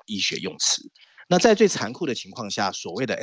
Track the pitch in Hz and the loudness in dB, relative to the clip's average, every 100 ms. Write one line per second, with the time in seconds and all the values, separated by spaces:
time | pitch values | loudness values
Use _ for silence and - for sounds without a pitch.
0 | - 101 - 67 85 76 - - - _ | -10 -6 -4 -4 -8 -2 -2 -2 -6 _
1 | _ - - 175 240 208 208 - 104 131 | _ -20 0 4 6 6 4 4 -6 -6
2 | 156 113 92 110 104 110 98 - - 90 | -6 -6 -8 -10 -6 -2 -2 -4 -8 -6
3 | 131 - | -4 -4